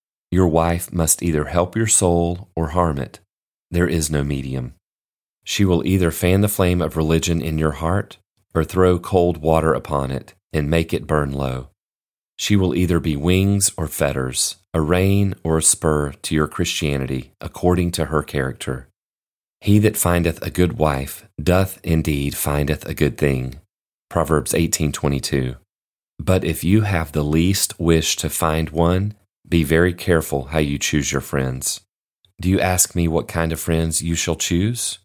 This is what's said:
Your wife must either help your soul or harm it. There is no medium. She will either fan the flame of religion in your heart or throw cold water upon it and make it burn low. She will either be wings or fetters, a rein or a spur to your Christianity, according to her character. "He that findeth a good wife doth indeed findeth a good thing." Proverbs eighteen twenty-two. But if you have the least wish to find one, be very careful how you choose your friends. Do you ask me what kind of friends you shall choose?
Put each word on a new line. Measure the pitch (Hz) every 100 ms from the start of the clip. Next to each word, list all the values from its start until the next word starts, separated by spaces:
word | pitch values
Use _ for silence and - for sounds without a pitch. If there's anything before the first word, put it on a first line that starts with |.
| _ _ _
Your | 90 90
wife | 82 85 85 -
must | 87 78 -
either | 87 76 71
help | 85 90 110
your | 113
soul | - 92 85 85 87 - -
or | 78
harm | 90 85 67
it. | 64 - _ _ _ _ _
There | 87 87
is | 82 76
no | 76
medium. | 71 69 67 65 62 - _ _ _ _ _ _ -
She | - 98
will | 87 80
either | 95 85
fan | - 90 95
the | 101
flame | - 92 90
of | 78 82
religion | 78 82 82 82
in | 71 78
your | 78
heart | 71 82 98 - - _ _ _ 85
or |
throw | 78 92 92 87
cold | - 95 87 78
water | 78 80 80
upon | 64 - 71 67
it | 67 - - _
and | 80 73
make | 82 82
it | 90 -
burn | 78 71
low. | 69 67 64 65 _ _ _ _ _ _ -
She | - 104
will | 92
either | 76 87 85
be | 78 71
wings | 80 92 98 101 95 -
or | 78
fetters, | - 71 67 64 62 - - _
a | 82
rein | 76 90 95 98 101 87
or | 80 80
a |
spur | - - 80 76 71 71
to | -
your | 78 76
Christianity, | - 85 - 78 69 65 65 - -
according | - - 90 87 87
to | 82 76
her | 78
character. | 73 73 65 58 - 65 67 _ _ _ _ _ _ _
"He | - 104
that | 104 -
findeth | 87 87 82 82
a | -
good | - 90 62
wife | 78 67 69 - - -
doth | 76 90 95 -
indeed | - 80 80 71 71 -
findeth | 78 73 71 76 -
a | 76
good | 73 58
thing." | 73 65 64 64 - _ _ _ -
Proverbs | 87 78 78 -
eighteen | 80 82 - 76
twenty-two. | 69 71 69 - 69 64 60 _ _ _ _ _ -
But | 73 92
if | 82 78
you | 80 107
have | 104 90 78
the | 76
least | 73 78 87 98 - -
wish | 82 82 76 -
to | 80
find | - 82 78 78
one, | 78 85 92 104 - _ _ -
be | 85
very | 73 80 90
careful | 85 - 82 76 69 69
how | 78
you | 73 71
choose | - 78 67
your | 69
friends. | - 71 65 64 - - _ _ _ _ _ -
Do | 90
you | 95
ask | 92 90 - 87
me | 85
what | 80 -
kind | 85 82
of | 80
friends | - 82 82 78
you | 85 82
shall | - 80
choose? | - 87 104 120 - -